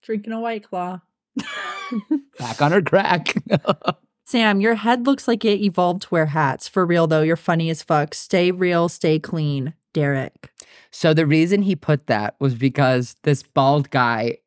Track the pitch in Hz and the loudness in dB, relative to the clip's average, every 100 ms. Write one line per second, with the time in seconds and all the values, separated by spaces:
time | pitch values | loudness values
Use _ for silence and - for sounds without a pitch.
0 | - 220 214 226 233 220 - 185 180 185 | -6 -6 -6 -6 -6 -8 -8 -8 -6 -10
1 | _ _ _ - - - 1077 1077 - 226 | _ _ _ -10 -10 -10 -10 -12 -8 -8
2 | - 302 - - 120 117 147 185 156 185 | -4 -6 -6 -10 -8 -2 2 2 2 0
3 | 196 175 - - - - - 190 - - | 2 -2 -2 -6 -2 -2 0 -2 -4 -8
4 | _ _ - 240 220 196 214 226 220 240 | _ _ -6 0 2 2 2 0 0 0
5 | 240 277 - 233 220 202 208 170 180 180 | 2 0 0 0 0 2 0 0 0 -2
6 | - 170 156 151 143 - - - 175 175 | -2 0 0 0 -2 -2 -4 -2 2 2
7 | 165 156 156 165 - 165 165 156 - 156 | 4 2 2 0 0 0 0 -4 0 0
8 | 147 - - 190 180 180 180 175 170 - | 0 -8 -2 2 2 2 0 2 0 0
9 | 170 156 - 165 151 139 131 - _ 160 | 0 0 -2 -4 -2 -2 -6 -10 _ -2
10 | 143 139 131 _ - _ - - _ - | 0 -2 -6 _ -20 _ -20 -20 _ 0
11 | 170 156 156 156 170 202 196 175 - 147 | 2 4 4 4 4 2 2 -2 0 -2
12 | - 110 104 - 139 117 135 131 135 127 | 0 -2 -2 -2 -2 0 0 2 2 2
13 | 120 - - 139 - - 135 147 139 139 | -2 -4 -2 -2 0 0 2 2 0 0
14 | 120 117 117 - | 0 0 -2 -6